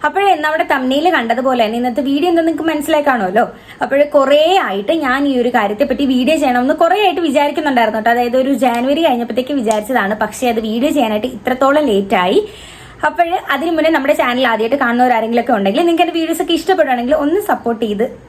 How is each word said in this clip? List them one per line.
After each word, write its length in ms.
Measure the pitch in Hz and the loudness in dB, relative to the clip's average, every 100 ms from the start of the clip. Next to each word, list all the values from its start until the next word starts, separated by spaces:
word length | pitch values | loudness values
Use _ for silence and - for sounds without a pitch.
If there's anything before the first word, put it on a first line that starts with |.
| 311 | -2
അപ്പോഴേ 260 | 320 403 330 | 0 2 2
നമ്മുടെ 240 | 302 311 339 | 0 -2 -2
തംബ്നെയിൽ 340 | 285 254 269 339 | -2 0 0 2
കണ്ടതുപോലെ 460 | 320 226 233 262 247 | 0 0 -2 0 0
തന്നെ 140 | 214 233 | 0 0
ഇന്നത്തെ 220 | 247 247 277 | -2 -2 -2
വീഡിയോ 220 | 277 349 | 0 2
എന്താ 100 | 330 330 | 2 0
നിങ്ങൾക്ക് 180 | 311 320 | -2 -2
മനസ്സിലായി 340 | 302 302 311 294 | -4 0 0 2
കാണുമല്ലോ. 380 | 247 185 202 233 - - - | 0 0 0 0 -4 -20 -8
അപ്പോഴേ 200 | 247 277 294 294 | -2 2 4 4
കുറേ 260 | 269 294 320 381 339 | 4 4 4 2 0
ആയിട്ട് 300 | 196 202 330 | -4 -2 -2
ഞാൻ 160 | 277 262 285 | 0 0 0
ഈ 20 | 254 | 2
ഒരു 100 | 240 240 | 2 0
കാര്യത്തെപ്പറ്റി 500 | 202 208 277 254 285 | 0 0 -2 0 0
വീഡിയോ 240 | 254 254 311 | 2 2 2
ചെയ്യണമെന്ന് 340 | 277 247 254 311 | 2 0 0 2
കുറേ 160 | 339 381 403 | 2 4 2
ആയിട്ട് 160 | 349 330 | 2 0
വിചാരിക്കുന്നുണ്ടായിരുന്നു 760 | 269 294 294 302 254 220 220 | 2 0 0 -2 0 0 0
കേട്ടോ. 100 | 220 240 | 0 0
അതായത് 200 | 240 254 | 0 0
ഒരു 100 | 262 262 | 0 0
ജാനുവരി 380 | 254 233 254 294 330 | 0 0 0 0 2
കഴിഞ്ഞപ്പോഴത്തേക്ക് 500 | 240 233 240 254 285 | 0 -2 -4 -4 -4
വിചാരിച്ചതാണ്, 540 | 220 214 208 254 196 214 214 | -2 -2 -2 -2 -2 -2 -4
പക്ഷേ 260 | - 247 | -2 -2
അത് 80 | 226 220 | -2 -4
വീഡിയോ 240 | 226 285 302 | -2 0 0
ചെയ്യാനായിട്ട് 320 | 226 214 247 247 | 0 -2 -4 -6
ഇത്രത്തോളം 500 | - - 269 285 294 | -4 0 2 2 2
ലേറ്റ് 260 | 196 196 208 | 0 0 0
ആയി. 140 | 180 302 427 - - - - - 302 | 2 0 -2 -12 -20 -20 -20 -4 -4
അപ്പോഴേ 300 | 302 339 381 - | 0 0 0 -4
അതിന് 180 | 277 330 320 | -4 -2 0
മുന്നേ 120 | 311 320 | 2 0
നമ്മുടെ 180 | 269 302 | 0 0
ചാനൽ 220 | 269 247 254 | 0 0 0
ആദ്യമായിട്ട് 260 | 226 226 277 | 0 0 0
കാണുന്നവരാരെങ്കിലുമൊക്കെ 680 | 247 240 247 233 220 233 233 226 | 0 2 2 2 0 -2 0 0
ഉണ്ടെങ്കിൽ 240 | 196 226 339 | 0 2 2
നിങ്ങൾക്ക് 180 | 330 339 | 2 0
എൻ്റെ 120 | 339 | 0
വീഡിയോസ് 220 | 320 320 | -4 -4
ഒക്കെ 100 | 359 339 | -2 -2
ഇഷ്ടപ്പെടുവാണെങ്കിൽ 560 | - 370 285 247 240 302 | 0 0 2 0 0 0
ഒന്ന് 160 | 285 370 403 | 0 -2 -2
സപ്പോർട്ട് 340 | 262 240 226 226 | -4 -2 -4 -4
ചെയ്ത് 200 | 202 247 - | -2 -4 -6